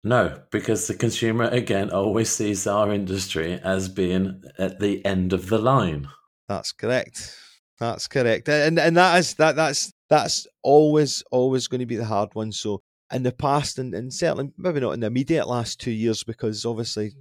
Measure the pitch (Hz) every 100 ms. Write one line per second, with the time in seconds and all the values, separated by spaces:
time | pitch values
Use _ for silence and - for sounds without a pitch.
0 | 104 120 90 67 - 107 - 107 - 101
1 | 117 - 113 113 113 123 110 98 101 92
2 | 101 104 110 - 104 98 104 101 104 104
3 | 95 95 95 - 80 90 92 95 95 95
4 | 92 92 95 92 - - 95 - 104 98
5 | 98 95 92 92 92 110 113 135 95 73
6 | 71 - _ _ - 98 - - 113 127
7 | - - - - - _ _ _ 117 110
8 | - 143 120 110 - 147 151 165 160 170
9 | 185 170 175 - 160 143 160 156 - _
10 | _ 151 107 - - _ 127 147 151 151
11 | 143 - - 127 131 131 - 127 123 113
12 | 113 104 104 110 110 101 110 98 _ _
13 | _ 127 123 123 147 143 139 - 127 92
14 | 127 - 170 143 139 - 180 147 120 92
15 | 110 123 131 165 - 123 113 - - 110
16 | 113 107 - 110 113 107 117 113 117 -
17 | 107 139